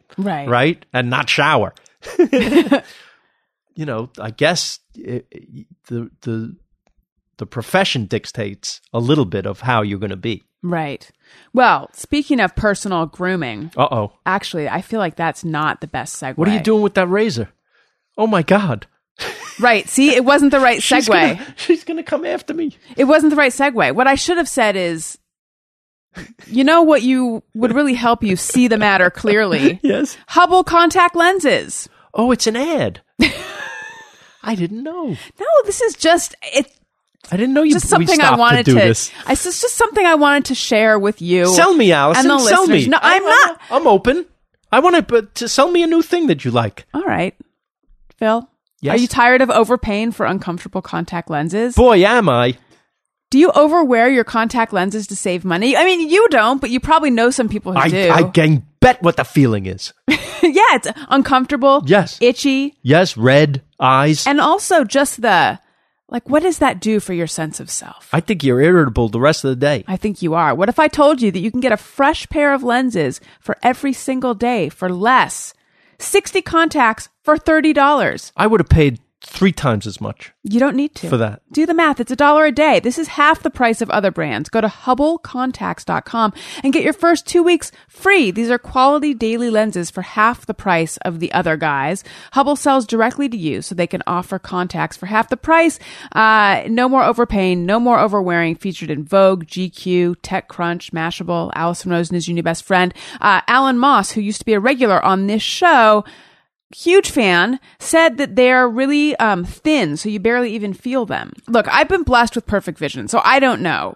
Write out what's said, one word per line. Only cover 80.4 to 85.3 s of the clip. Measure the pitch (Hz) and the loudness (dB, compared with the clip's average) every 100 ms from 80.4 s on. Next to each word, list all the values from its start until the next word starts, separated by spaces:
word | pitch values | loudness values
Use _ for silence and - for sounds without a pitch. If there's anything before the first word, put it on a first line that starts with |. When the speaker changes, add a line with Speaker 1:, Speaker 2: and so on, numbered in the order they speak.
Speaker 1:
You | 202 226 | -4 0
don't | 277 262 | 0 0
need | 294 | -4
to. | - 165 | -6 -4
Speaker 2:
for | 120 | -2
that. | 107 104 _ | -2 -6 _
Speaker 1:
Do | 285 330 | -2 0
the | |
math. | 339 320 269 | 2 0 0
It's | 233 | -4
a | 254 | 0
dollar | 285 302 311 | 2 4 2
a | |
day. | 247 302 196 | 2 2 2
This | 214 254 | 0 -4
is | 311 | -8
half | - 294 320 | 0 2 2
the | 311 | -2
price | - 240 226 | -2 -2 -2
of | 226 | -2
other | 208 196 | -2 -2
brands. | 170 156 110 156 | -2 -6 -6 -4
Go | 220 | -2
to | 214 | -2
Hubble | - - 254 302 330 | -4 -4 0 0 -2
contacts | - | -8